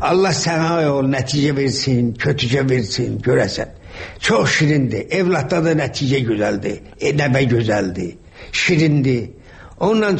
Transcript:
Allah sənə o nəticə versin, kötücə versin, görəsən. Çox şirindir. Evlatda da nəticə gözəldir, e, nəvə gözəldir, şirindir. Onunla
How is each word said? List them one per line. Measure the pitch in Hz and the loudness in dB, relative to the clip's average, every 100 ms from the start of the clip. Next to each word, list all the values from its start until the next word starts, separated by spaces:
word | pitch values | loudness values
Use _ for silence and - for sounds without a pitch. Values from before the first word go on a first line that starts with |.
| 143 | 0
Allah | 180 190 | 2 2
sənə | 156 165 165 160 170 151 | 0 0 0 0 2 2
o | 139 135 | 2 0
nəticə | 135 131 143 143 | 0 -2 0 0
versin, | 139 135 - - 123 120 110 | 0 0 -2 0 2 0 -2
kötücə | 147 - 120 139 135 | -2 -2 0 0 0
versin, | 127 107 - 117 104 | 0 -2 -4 -4 -2
görəsən. | 120 131 101 - 113 - - - - - | 0 2 2 -2 -8 -10 -20 -16 -16 -8
Çox | - 220 156 - | 0 2 2 2
şirindir. | 147 151 123 139 - 180 | 2 2 2 -2 -4 0
Evlatda | 180 165 - 180 | 2 0 0 0
da | 160 156 | 2 2
nəticə | 135 - 135 135 113 | 0 -2 0 0 0
gözəldir, | 104 104 101 - 82 - - | 0 0 -2 -4 -8 -12 -6
e, | 117 147 | -2 0
nəvə | 143 135 131 | 2 2 4
gözəldir, | 117 110 104 95 90 87 - - - - - | 2 2 0 0 -4 -8 -8 -20 -20 -8 -4
şirindir. | - 165 160 147 135 123 107 - - - - - | 0 2 4 2 2 0 -2 -12 -20 -20 -20 -4
Onunla | 190 220 208 185 | 0 2 2 0